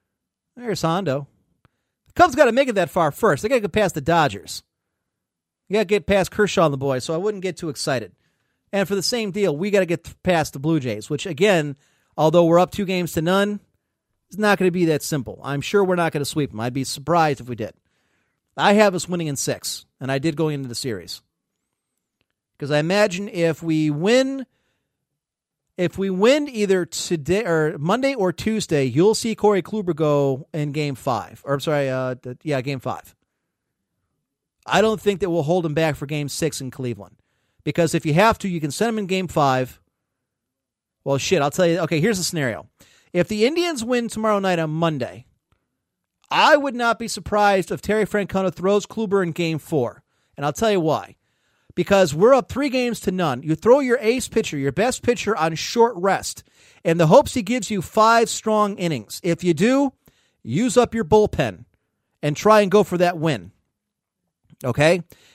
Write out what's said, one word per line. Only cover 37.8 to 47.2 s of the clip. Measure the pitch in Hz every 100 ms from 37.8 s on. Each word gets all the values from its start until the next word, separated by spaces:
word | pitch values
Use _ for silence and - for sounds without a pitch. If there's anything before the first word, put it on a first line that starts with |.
| 165
if | 160 160
you |
have | 151 220 214
to, | 196
you | 170
can | 147
send | - 226
him | 220
in | 190
game | 190 180
five. | 165 139 131 127 - _ _ _ _ _ _ _ _ _ _ _ _
Well, | 143 139
shit, | - 180
I'll | 143
tell | - 175
you. | 170
Okay, | 160 165
here's | 196 196
the |
scenario. | 160 165 131 92 - _ _ _ _
If | 175 170
the | 214 226
Indians | 339 349 285
win | 226 247 233
tomorrow | 220 220 202
night | 190 175
on | 156
Monday, | 160 165 147 113 98 - _ _ _ _ _ _ _ _ _ -
I | 156 233 311
would | 277
not | 240 233 226
be | 226
surprised | -